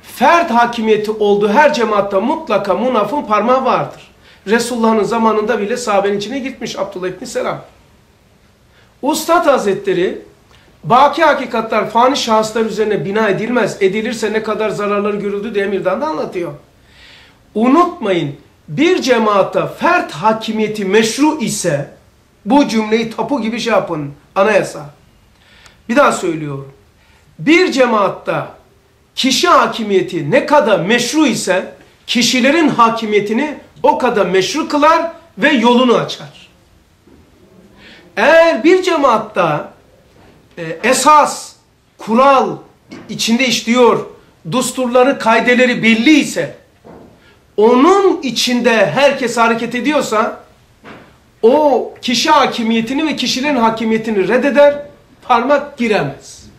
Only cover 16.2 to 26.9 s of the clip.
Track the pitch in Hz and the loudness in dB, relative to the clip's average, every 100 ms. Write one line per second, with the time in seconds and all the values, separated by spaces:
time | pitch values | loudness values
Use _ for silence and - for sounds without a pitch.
16.2 | 240 185 170 143 _ _ _ _ - - | -8 -8 -10 -12 _ _ _ _ -20 -20
17.2 | _ _ _ 214 240 302 359 339 208 175 | _ _ _ -2 2 4 2 -2 -2 -2
18.2 | 147 139 _ _ - 151 330 359 254 233 | -4 -10 _ _ -10 0 2 2 2 2
19.2 | 247 226 - 185 156 - 330 349 - - | 2 2 0 -2 -4 -4 0 0 -2 -2
20.2 | 220 220 - 214 214 - 185 214 220 - | -2 -2 -4 -4 -2 -2 2 2 2 0
21.2 | 302 - 214 - 175 143 143 - _ _ | 0 0 -4 -4 -2 -2 -6 -16 _ _
22.2 | _ _ 202 277 285 220 214 226 226 - | _ _ 0 2 2 -2 0 -2 -2 -6
23.2 | 220 277 220 233 233 214 - 160 143 - | -4 -4 -4 -6 -2 -2 -2 -8 -8 -14
24.2 | _ 196 202 196 160 143 147 _ _ _ | _ 0 2 2 -2 -10 -18 _ _ _
25.2 | _ _ _ _ - _ - 233 254 220 | _ _ _ _ -20 _ -2 2 2 2
26.2 | 180 156 147 139 135 - _ | -4 -6 -8 -10 -14 -20 _